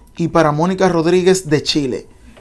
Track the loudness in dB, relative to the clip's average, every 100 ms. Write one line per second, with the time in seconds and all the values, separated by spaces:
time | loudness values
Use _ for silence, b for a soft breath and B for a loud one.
0 | b -6 -2 2 2 0 -2 0 0 2
1 | 2 2 2 0 0 -2 0 -4 -2 -6
2 | -10 b b b